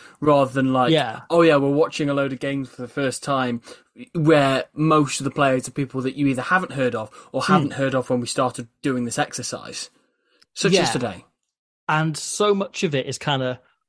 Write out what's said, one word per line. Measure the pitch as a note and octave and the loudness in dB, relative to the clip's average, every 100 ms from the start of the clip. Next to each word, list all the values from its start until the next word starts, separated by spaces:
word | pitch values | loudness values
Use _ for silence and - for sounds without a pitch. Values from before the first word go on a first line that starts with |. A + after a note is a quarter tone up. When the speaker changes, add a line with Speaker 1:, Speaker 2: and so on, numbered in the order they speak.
| - - | -20 -4
Speaker 1:
rather | D3 C#3+ C3 | 2 4 4
than | C3+ C3 | 2 2
like, | C3 B2 | 2 4
Speaker 2:
Yeah. | D#3 A#2+ A2+ - | 2 0 -6 -2
Speaker 1:
"Oh | E3+ | 4
yeah, | E3 D3 | 6 6
we're | C#3 | 4
watching | C#3+ D#3+ - D3 | 2 0 0 -2
a | |
load | C#3 C#3 | 0 -2
of | C3 | -4
games | C#3 C#3 C3 | -6 -6 -8
for | - | -10
the | B2 | -10
first | - C3+ - | -4 -4 -4
time | - C3+ B2+ A#2 - - _ - A#2+ | -4 -2 0 -4 -8 -20 _ -20 -8
where | E3+ D3+ D3+ C#3 C3 - - | 0 4 6 6 0 -4 -2
most | D#3 D#3 C#3+ - | 2 4 2 -2
of | C#3 | -4
the | |
players | C#3+ C#3 C3 B2+ | 0 2 2 -2
are | |
people | - C3+ C3 | -6 -6 -4
that | B2+ C#3 | -6 0
you | C#3+ | 0
either | B2+ | 0
haven't | - F#3 F3+ | 0 0 -2
heard | C3 B2+ A2+ | -2 -2 -2
of | A2 - - | -8 -14 -10
or | C3+ | -6
Speaker 2:
Hmm. | - | 2
Speaker 1:
hadn't | F#3+ C#3+ | 2 2
heard | - C3+ C3 | -2 -2 -2
of | B2 | -2
when | B2+ | -2
we | A#2+ | -2
started | - B2 - A#2+ _ | -2 -2 -4 -14 _
doing | D3 B2+ | -4 -2
this | A#2+ B2+ | -4 -4
exercise." | D3 - A#2+ A#2+ - - - _ _ _ _ _ _ - | -6 -6 -10 -10 -12 -14 -14 _ _ _ _ _ _ -2
Such | F#3+ | 2
Speaker 2:
Yeah. | F#3 | 2
Speaker 1:
as | C#3 | 2
today. | B2+ A#2+ F2+ - _ _ _ _ _ - | 0 -4 -8 -18 _ _ _ _ _ -4
Speaker 2:
And | D#3 D#3+ D3+ | -2 -2 -4
so | - - G#3 G3+ | -8 -2 0 0
much | G3 - | -2 -4
of | F#3+ C#3+ | -2 -2
it | C3 | -4
is | C3 | -6
kinda | - C3+ B2+ B2 _ _ | -2 -2 -2 -6 _ _